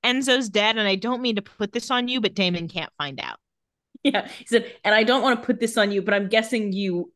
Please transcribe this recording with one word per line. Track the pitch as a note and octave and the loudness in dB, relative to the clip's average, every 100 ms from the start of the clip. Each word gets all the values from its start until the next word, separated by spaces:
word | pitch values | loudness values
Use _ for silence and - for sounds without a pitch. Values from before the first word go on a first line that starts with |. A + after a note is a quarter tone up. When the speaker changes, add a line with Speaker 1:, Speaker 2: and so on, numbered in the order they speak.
| A#3+ | -2
Speaker 1:
Enzo's | C4 C4 B3+ A#3 | 0 2 0 2
dead, | G#3 G#3+ A3+ | 2 2 2
and | G#3 | 0
I | G3 | 0
don't | A3+ B3 | -2 -2
mean | B3 G#3 | -2 -2
to | |
put | G3+ - G#3 | -6 -8 -6
this | A#3+ - | -4 -2
on | B3 B3 | -2 0
you, | B3+ | 0
but | G#3+ | -2
Damon | - F#3 F3 E3 | 0 0 0 -4
can't | F3 D3+ - | -8 -10 -8
find | C#3+ C3+ | -8 -8
out." | B1+ - _ _ _ _ _ - | -10 -12 _ _ _ _ _ -2
Speaker 2:
Yeah, | C#4 G#3+ - | 0 0 -4
he | - - | -14 0
said, | A#3 - - G3+ | 0 0 -4 2
"And | G#3+ | 4
I | |
don't | A3 B3+ | 4 4
wanna | C4 A#3 | 2 0
put | - A#3 | 0 -2
this | A3+ A3+ | 0 2
on | G3+ | 2
you, | G3+ | 0
but | G3 | 0
I'm | G3+ G3 | 0 2
guessing | A3 A3+ A#3 G#3 | 0 2 -2 -2
you | F#3+ G3 F3 F3 | -2 -2 -2 -4